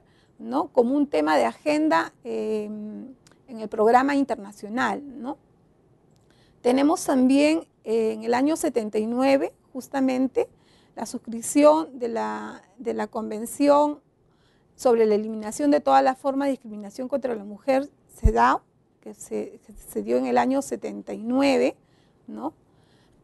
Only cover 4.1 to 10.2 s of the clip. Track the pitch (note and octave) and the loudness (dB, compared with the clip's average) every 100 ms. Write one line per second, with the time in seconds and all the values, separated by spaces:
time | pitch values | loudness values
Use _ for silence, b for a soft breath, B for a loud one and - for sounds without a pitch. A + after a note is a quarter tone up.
4.1 | C#4 C4+ A3 G3+ G#3 G3+ A#3 A#3+ G3 C#4+ | 0 0 -4 -10 -16 -10 -4 -4 -4 -10
5.1 | A#3 A#3+ E4 _ _ _ _ _ _ _ | -12 -12 -12 _ _ _ _ _ _ _
6.1 | _ _ b b _ A#3+ C4 D4 F#4 - | _ _ b b _ 0 2 2 2 0
7.1 | C4+ B3+ C#4 D4 E4 - _ - A3+ A3 | 2 4 4 4 2 -4 _ -4 -2 -2
8.1 | A3 A3+ A#3+ C#4+ D#4+ D#4+ A#3+ G#3+ G#3+ A3 | -4 -2 0 0 0 -2 -2 -2 -2 -2
9.1 | A#3+ C4+ C#4 E4+ - _ C4 - C#4 C4 | 0 2 2 0 -8 _ -14 -8 -2 0
10.1 | B3+ | 0